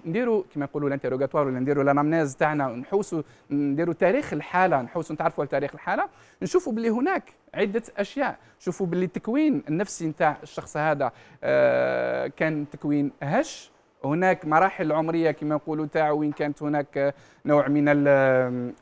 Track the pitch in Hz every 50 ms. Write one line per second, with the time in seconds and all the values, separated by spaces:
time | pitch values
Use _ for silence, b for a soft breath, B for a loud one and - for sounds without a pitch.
0 | - 170 165 220 254 247 226 208 185 - - 151 143 139 - 151 147 143 139 139
1 | - 127 127 131 139 135 - 160 147 135 131 127 127 139 143 139 135 143 139 143
2 | 147 151 160 165 156 139 135 - 160 151 151 147 139 131 113 120 135 - - 202
3 | 202 - 180 165 147 b b b b b 143 143 147 143 139 147 170 175 165 -
4 | 196 175 202 277 294 - 185 147 143 - - 180 185 185 160 135 123 117 - 170
5 | 156 - 151 147 160 160 - - 151 135 - 139 139 139 - 147 - 170 190 262
6 | 381 392 b b b b b b - 175 - 370 - 294 220 220 226 233 214 240
7 | 247 349 381 - - - _ _ _ _ - 147 196 202 196 233 226 - - -
8 | 208 - - 277 277 220 - - b b b b - 185 170 - 202 175 170 180
9 | 185 180 - - - - 226 285 311 302 262 143 - - 151 170 214 208 - -
10 | 165 160 151 - 170 156 147 - - 151 - - 143 - - 151 147 160 151 139
11 | 139 120 B B B B B B - 131 135 135 131 131 127 127 127 127 127 123
12 | 123 123 120 127 127 135 139 - 165 160 160 151 147 143 - 147 - 151 147 147
13 | 143 143 - - - 139 160 240 311 - - - - - _ _ _ _ _ _
14 | - 135 147 170 185 190 180 - - 151 151 160 180 190 - - 185 156 151 160
15 | 160 160 165 165 165 160 147 - 151 151 151 147 - - 156 151 156 147 - 165
16 | 156 151 151 151 151 147 147 - 151 147 143 - 151 147 147 147 143 - - 143
17 | 139 143 139 b b b b b - 139 147 147 - 139 143 147 143 147 147 147
18 | 143 143 139 135 135 135 131 127 127 123 123 123 123 123 - -